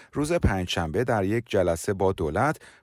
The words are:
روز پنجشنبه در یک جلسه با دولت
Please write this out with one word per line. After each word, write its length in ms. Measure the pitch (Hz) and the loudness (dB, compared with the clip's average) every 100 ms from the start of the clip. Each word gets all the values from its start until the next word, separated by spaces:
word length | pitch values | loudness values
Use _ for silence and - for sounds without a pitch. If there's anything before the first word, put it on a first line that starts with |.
| - | -10
روز 200 | 139 151 | -4 -2
پنجشنبه 720 | 170 - 95 90 - 82 82 | 2 2 0 -2 -2 -2 -2
در 200 | 123 113 | 0 0
یک 200 | 95 117 117 | 0 -2 0
جلسه 460 | 101 90 85 - | 2 2 0 -2
با 200 | 95 95 | 0 0
دولت 460 | 95 78 85 139 156 - - | 0 -2 0 0 -2 -10 -20